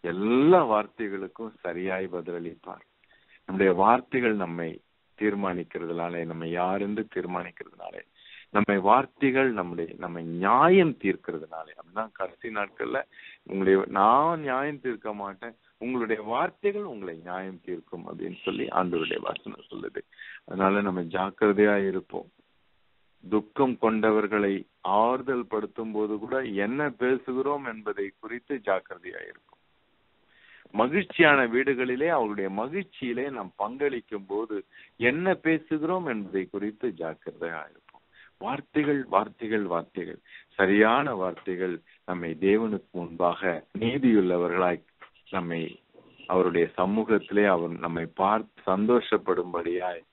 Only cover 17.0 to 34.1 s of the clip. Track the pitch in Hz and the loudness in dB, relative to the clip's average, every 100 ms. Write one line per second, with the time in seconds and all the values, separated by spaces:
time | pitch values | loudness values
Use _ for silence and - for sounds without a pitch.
17 | 95 82 85 90 95 92 - 87 - 87 | -10 -12 -10 -8 -8 -12 -10 -10 -10 -14
18 | 82 82 87 92 - 104 - - 90 85 | -12 -10 -10 -6 -6 -4 -2 0 0 0
19 | 80 50 - - - - - - - - | -2 -4 -6 -8 -12 -16 -16 -12 -10 -12
20 | - _ - - - 95 95 101 101 92 | -16 _ -20 -18 -12 0 2 2 0 -2
21 | 85 92 98 90 107 101 104 104 98 92 | -4 -4 -4 2 2 6 4 4 0 -4
22 | - 90 - _ _ _ _ _ _ _ | -6 -12 -12 _ _ _ _ _ _ _
23 | _ _ - 107 104 - 135 117 113 110 | _ _ -2 -2 -2 0 0 2 0 2
24 | 110 107 104 104 101 98 - _ 90 101 | 2 2 2 0 0 -2 -6 _ -2 2
25 | 113 127 139 127 117 107 104 - 110 107 | 2 0 -4 -6 -4 -6 -6 -8 -6 -4
26 | 107 107 110 131 123 98 104 135 147 117 | -4 -4 -4 -4 -4 -4 -2 -2 -4 -2
27 | 123 131 131 127 135 143 131 110 107 104 | 0 0 -2 -4 -2 -2 -6 -8 -8 -6
28 | 98 _ 110 120 _ 139 104 95 - 90 | -6 _ -12 -12 _ -8 -2 -2 -4 -16
29 | 90 90 87 87 _ _ _ _ _ _ | -14 -14 -16 -20 _ _ _ _ _ _
30 | _ _ _ _ _ - - 104 120 170 | _ _ _ _ _ -20 -12 0 2 2
31 | 185 - 160 143 123 120 135 127 127 127 | -2 6 6 8 4 2 2 0 0 0
32 | 160 160 110 104 95 98 123 175 190 - | 0 0 0 -2 -4 -4 -4 -6 -8 -8
33 | 127 117 139 127 95 _ 104 131 143 127 | -6 -4 -6 -6 -10 _ -6 -2 -4 -4
34 | - | -8